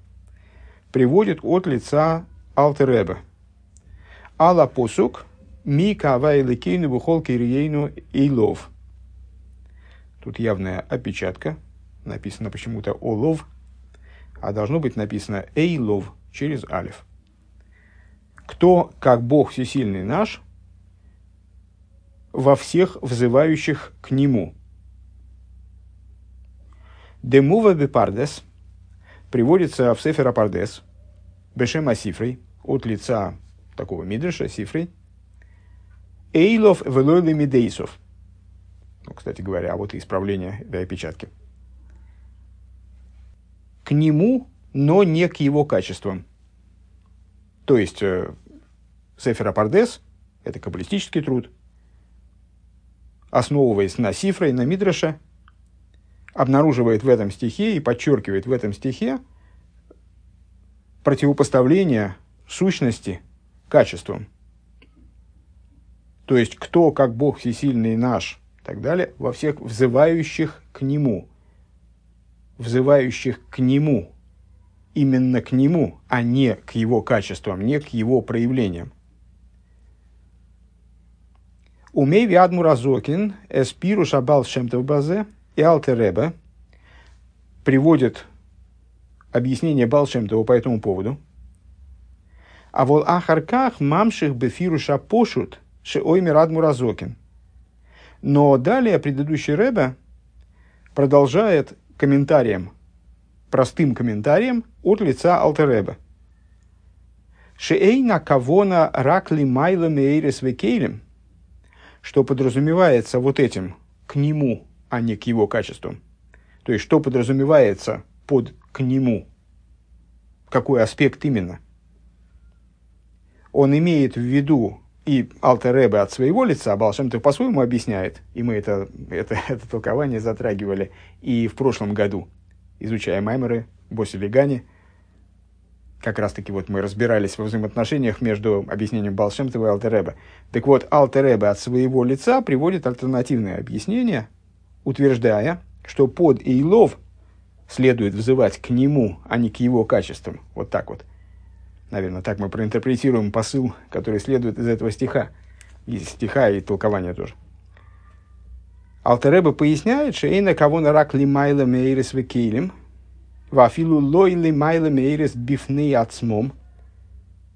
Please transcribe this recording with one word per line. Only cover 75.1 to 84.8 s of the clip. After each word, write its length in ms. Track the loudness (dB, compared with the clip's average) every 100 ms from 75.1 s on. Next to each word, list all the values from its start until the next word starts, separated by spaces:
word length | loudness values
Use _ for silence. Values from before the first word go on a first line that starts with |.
| 2 2 0
к 100 | 0
Нему, 480 | 0 2 2 -2 -6 -6
а 140 | -2
не 320 | 0 2 0
к 180 | -2 -6
Его 300 | -4 0 0
качествам, 600 | 0 -2 -2 -10 -8 -4
не 180 | -2 -4
к 80 | -4
Его 340 | -4 0 0
проявлениям. 720 | 0 -2 -2 0 -2 -4 -12 -18 _ _ _ _ _ _ _ _ _ _ _ _ _ _ _ _ _ _ _ _ _ _ _ _ _ _ _ _ _
«Умей 340 | 0 4 4 6
виадмур 420 | 6 6 4 2
азокин, 680 | 2 2 0 -2 -4 -4 -8 -4
эспиру 560 | -2 -2 -4 -2 0
шабал 400 | 0 0 2 2
шемтов 400 | 2 -4 -4 -4